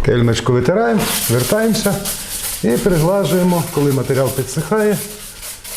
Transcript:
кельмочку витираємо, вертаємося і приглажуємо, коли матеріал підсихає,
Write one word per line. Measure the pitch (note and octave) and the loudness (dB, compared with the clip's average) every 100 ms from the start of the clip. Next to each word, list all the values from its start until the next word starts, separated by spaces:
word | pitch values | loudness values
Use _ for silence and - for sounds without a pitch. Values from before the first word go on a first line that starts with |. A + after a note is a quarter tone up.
кельмочку | - A#2+ A#2+ A2 - | 2 2 2 0 2
витираємо, | B2 - F#3 A#3 G#3+ - - - | 2 2 2 2 0 0 -2 0
вертаємося | A#2+ B2+ G#3+ A3+ G3+ G3+ - - - - - - - | 0 2 2 2 2 0 -2 -4 -8 -8 -8 -8 -2
і | G#3 | 0
приглажуємо, | A#3+ G#3 E3+ D#3+ G3 D#3+ F3+ F3+ F3 - | 2 2 2 2 2 2 2 2 2 0
коли | - C#3+ | 0 2
матеріал | C3 B2 C3 C3 | 2 0 0 0
підсихає, | - B2+ - - G#3+ G#3+ G3+ - - - - - - - | -2 -4 -4 -2 2 2 0 -4 -14 -16 -16 -16 -14 -14